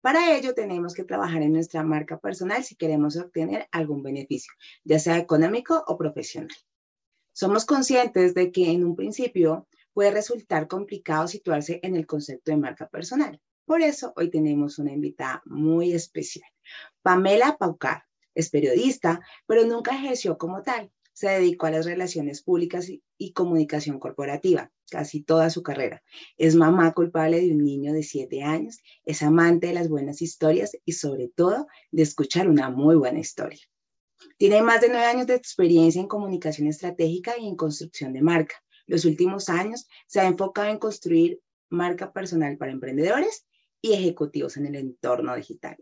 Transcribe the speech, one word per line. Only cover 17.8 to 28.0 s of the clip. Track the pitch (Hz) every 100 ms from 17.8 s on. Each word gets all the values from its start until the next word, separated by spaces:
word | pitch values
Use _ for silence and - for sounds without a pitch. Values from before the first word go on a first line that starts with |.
| 131 - _ _ _
es | - 160
periodista, | 147 143 123 254 262 170 170 - - -
pero | 226 226
nunca | 233 240 269
ejerció | 269 247 185 160
como | 170 185
tal. | 262 240 196 _ _
Se | - 196
dedicó | 190 180 175 160
a |
las | 160 165
relaciones | 175 180 165 143 143
públicas | - 175 175 180 180
y, | - _ _
y | 190
comunicación | - 175 165 147 151 147 135
corporativa, | - - 139 143 190 175 - _ _
casi | - 147 151
toda | 147 160 165
su | 165
carrera. | 170 139 120 - _ - - -
Es | 160 165
mamá | 160 185 165
culpable | 170 170 165 160 170
de | 180
un | 151
niño | 147 139 143
de | 156